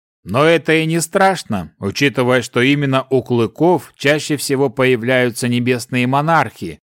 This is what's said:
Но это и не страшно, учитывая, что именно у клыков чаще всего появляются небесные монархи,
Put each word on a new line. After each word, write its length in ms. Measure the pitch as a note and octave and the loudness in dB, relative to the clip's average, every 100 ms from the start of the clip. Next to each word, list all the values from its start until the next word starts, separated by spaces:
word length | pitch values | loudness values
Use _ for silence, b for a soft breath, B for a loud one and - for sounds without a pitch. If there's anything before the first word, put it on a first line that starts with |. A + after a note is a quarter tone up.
| _ _ | _ _
Но 200 | F2 A2+ | -4 2
это 300 | D#3 E3 - | 2 2 2
и 120 | D#3+ D#3+ | 0 2
не 140 | E3 | -2
страшно, 760 | D#3+ G3 F#3+ F#3 - G2+ E2 - | -2 2 2 0 -4 -6 -6 -8
учитывая, 640 | G2+ - C#3+ A#2+ B2 B2+ | -8 -2 0 0 0 0
что 180 | A2+ A#2+ | 0 0
именно 460 | B2+ C#3+ C#3 C3 - | 0 2 0 -2 0
у 120 | C3 | -2
клыков 720 | A#2+ A#2+ A2 - E3 E3 - _ | 0 0 -2 0 0 0 -4 _
чаще 400 | C#3 D3+ - C#3 | 0 0 -2 -6
всего 320 | - C3 C#3 | -2 -2 -2
появляются 800 | A2 B2+ B2+ A#2 B2+ B2 G#2+ B2 | 0 0 0 0 0 0 -2 -2
небесные 580 | A#2+ B2 B2 A#2 B2+ B2 | 0 0 -2 -4 -2 0
монархи, 760 | C3+ D#3 D#3+ A#2 - F2+ D#2 _ | 0 0 0 0 -6 -12 -14 _